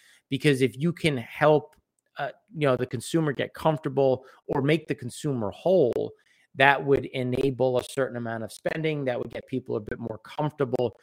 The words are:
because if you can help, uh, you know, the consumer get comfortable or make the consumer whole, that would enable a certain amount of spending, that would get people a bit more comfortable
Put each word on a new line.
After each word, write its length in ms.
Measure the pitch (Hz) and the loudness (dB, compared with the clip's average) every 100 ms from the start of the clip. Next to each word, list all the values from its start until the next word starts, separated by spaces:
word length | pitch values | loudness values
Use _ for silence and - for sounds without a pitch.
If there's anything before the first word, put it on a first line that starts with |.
| _ _ _ | _ _ _
because 340 | 139 151 131 | 0 2 4
if 160 | 131 123 | 2 0
you 140 | 170 | -2
can 240 | 165 165 131 | 0 -2 -2
help, 580 | - - 151 151 - _ _ _ _ - | -6 2 4 4 2 _ _ _ _ -8
uh, 120 | 139 - _ 160 | -8 -8 _ -2
you 120 | 143 | 0
know, 80 | 123 | 2
the 100 | 123 | -2
consumer 460 | 117 - 165 151 | -6 -2 0 0
get 200 | 120 107 | -2 -6
comfortable 720 | - 160 156 143 135 135 127 - - - | -2 0 0 -2 2 2 2 -4 -16 -6
or 160 | 143 | 0
make 240 | 139 160 - | 2 0 -2
the 80 | |
consumer 560 | 139 120 - 151 127 101 | -8 -8 -8 -4 -4 -4
whole, 600 | - 170 185 123 113 110 - _ _ _ | -2 2 4 4 2 -4 -10 _ _ _
that 300 | - 135 139 | 4 4 6
would 220 | 143 135 131 | 4 2 0
enable 720 | 135 123 127 139 123 131 127 | -4 -2 0 0 0 0 0
a 60 | |
certain 340 | - 139 123 120 | -2 -2 -4 -4
amount 260 | 117 113 | -6 -6
of 80 | 110 | -8
spending, 540 | - 170 160 160 147 131 | -8 -6 -2 -2 -2 -2
that 120 | 120 | -4
would 140 | 117 | -6
get 140 | 113 - | -10 -6
people 300 | 127 - 120 | -6 -4 -6
a 40 | |
bit 180 | 104 - | -6 -8
more 200 | 117 110 | -8 -10
comfortable 800 | - - 151 - 123 123 120 - | -10 -4 -4 -2 -2 0 -2 -4